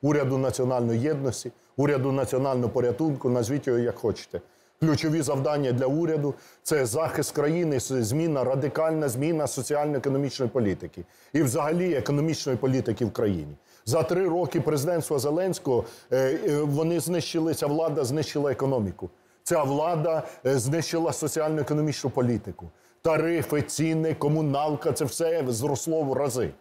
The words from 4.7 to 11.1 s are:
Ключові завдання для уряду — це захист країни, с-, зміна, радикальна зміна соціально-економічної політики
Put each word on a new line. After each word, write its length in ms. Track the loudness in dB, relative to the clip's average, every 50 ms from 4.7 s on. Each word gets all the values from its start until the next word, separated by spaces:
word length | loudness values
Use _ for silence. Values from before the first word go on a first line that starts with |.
| _ _
Ключові 420 | 0 0 0 2 0 0 0 0
завдання 500 | 0 0 -2 0 0 0 0 0 0 0
для 140 | 0 0 0
уряду — 480 | 0 0 0 0 0 0 0 0 -2 -4 -6 -12 -20 -20 _ _
це 220 | 0 0 2 2
захист 500 | 0 0 0 -2 0 0 -2 -2 -2 0
країни, 400 | 0 0 2 2 2 0 0 0 0
с-, 240 | -2 0 0 0 0
зміна, 400 | 0 0 0 0 2 2 0 2
радикальна 680 | 2 0 0 0 -2 0 0 0 0 2 0 0 -2
зміна 380 | -2 0 0 0 0 0 0 -2
соціально-економічної 1040 | -2 -4 -4 -2 0 0 0 0 0 0 0 0 0 0 0 -2 -2 -2 -4 0
політики 520 | 0 2 2 2 0 -2 -6 -14 -14 -14 -18 _